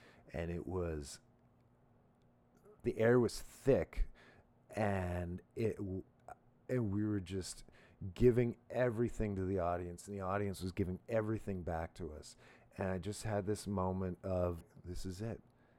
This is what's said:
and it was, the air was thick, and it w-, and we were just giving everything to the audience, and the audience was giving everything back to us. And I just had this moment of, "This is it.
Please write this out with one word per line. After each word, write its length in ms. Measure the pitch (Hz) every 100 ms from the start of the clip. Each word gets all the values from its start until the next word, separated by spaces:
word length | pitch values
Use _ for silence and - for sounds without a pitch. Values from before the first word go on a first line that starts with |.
| - - -
and 180 | 73 85
it 160 | 87 -
was, 520 | 92 85 78 71 - - - _ _ _ _ _ - _ _ - _ _ - - -
the 160 | 120 -
air 200 | 113 123
was 220 | 110 -
thick, 640 | - - - 113 80 - - - - - _ _ - -
and 640 | 104 98 90 87 87 90 - -
it 200 | 110 -
w-, 260 | 101 92 - _ - - - _ -
and 240 | 127 110
we 120 | 101
were 160 | 107 104
just 440 | 85 95 87 - - - - - 98
giving 400 | 87 123 117 120 - -
everything 640 | 117 127 110 117 - 107 98
to 80 |
the 140 | 92 95
audience, 480 | 85 87 87 87 -
and 80 | 101
the 60 |
audience 400 | 92 101 101 92
was 100 | 92
giving 260 | 90 90 92 -
everything 540 | 113 107 110 104 95
back 300 | 85 82 82
to 160 | - 82 76
us. 180 | - - - - - -
And 100 | 95
I 100 | 95
just 240 | 92 101
had 220 | 110 101 98
this 200 | 104 -
moment 520 | 98 92 92 95 87
of, 360 | 95 92 90 85 - -
"This 200 | 87 87 95
is 140 | 90
it. 200 | 113 104 - _ -